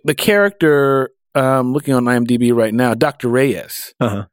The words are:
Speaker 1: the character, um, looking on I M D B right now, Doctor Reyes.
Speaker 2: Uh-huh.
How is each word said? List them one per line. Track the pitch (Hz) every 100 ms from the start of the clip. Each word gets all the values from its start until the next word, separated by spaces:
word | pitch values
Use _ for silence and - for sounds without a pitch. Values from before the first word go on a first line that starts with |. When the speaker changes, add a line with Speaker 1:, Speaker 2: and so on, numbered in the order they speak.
Speaker 1:
the | -
character, | 143 - 202 202 202 160 147 139 135 131 _ _
um, | 143 131 135 127
looking | 139 139
on | 131 123
I |
M | 123
D | 120 120
B | 120
right | 117 110
now, | 113 123
Doctor | 110 151 - 123
Reyes. | 123 139 90 80 - - -
Speaker 2:
Uh-huh. | 117 101 101